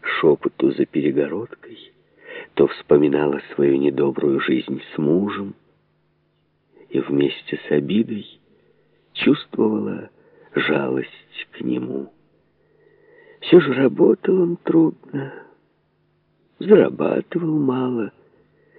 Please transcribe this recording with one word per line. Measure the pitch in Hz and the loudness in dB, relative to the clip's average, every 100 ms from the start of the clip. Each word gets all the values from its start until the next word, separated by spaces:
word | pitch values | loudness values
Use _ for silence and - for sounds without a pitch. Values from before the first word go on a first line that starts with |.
к | - | -8
шёпоту | - 80 71 - - 67 | 0 2 2 -2 -2 -2
за | 69 - | 0 -4
перегородкой, | 78 71 69 71 87 117 - - - - _ _ _ - - - | -2 -2 -2 -4 -6 -10 -16 -20 -20 -20 _ _ _ -20 -18 -8
то | - 71 | 0 0
вспоминала | - - 76 73 71 73 71 - - | 0 2 4 4 2 0 -4 -8 -2
свою | 71 69 | 0 2
недобрую | 71 67 71 65 73 69 | 0 0 -2 0 -2 0
жизнь | 69 65 - 67 - | 0 -2 -2 -10 -10
с | - | -4
мужем | 73 85 101 95 98 - _ _ _ _ _ _ _ _ _ _ _ _ - | 0 0 -2 -6 -12 -14 _ _ _ _ _ _ _ _ _ _ _ _ -6
и | 65 | -4
вместе | - 71 71 - - 76 - | -2 0 0 -2 -10 -10 -2
с | |
обидой | 76 71 101 117 107 - - _ _ _ _ _ _ _ | -2 0 -2 -2 -6 -12 -20 _ _ _ _ _ _ _
чувствовала | - - 151 - - 110 107 101 98 - _ _ _ - | -2 0 0 -2 -2 -2 0 -6 -8 -12 _ _ _ -8
жалость | 71 69 76 67 65 - - _ - - - | -4 -2 -2 -2 -4 -6 -14 _ -20 -18 -10
к | |
нему. | - 62 62 67 - _ _ _ _ _ _ _ _ _ _ _ - - | -6 -4 -4 -8 -10 _ _ _ _ _ _ _ _ _ _ _ -20 -10
Всё | - 175 | 6 6
же | 143 | 6
работал | 127 - 104 185 220 - 190 | 2 0 4 2 2 0 0
он | 175 175 | 0 -2
трудно, | - 165 160 - - 143 139 - - _ _ _ _ _ _ _ _ _ _ - | 0 2 2 0 -10 -10 -10 -14 -20 _ _ _ _ _ _ _ _ _ _ -4
зарабатывал | 180 202 90 - - 67 - 170 170 156 | 6 6 6 0 -2 -2 -2 -4 -2 0
мало. | 139 127 127 123 101 _ _ _ _ _ _ | 0 0 -2 -4 -6 _ _ _ _ _ _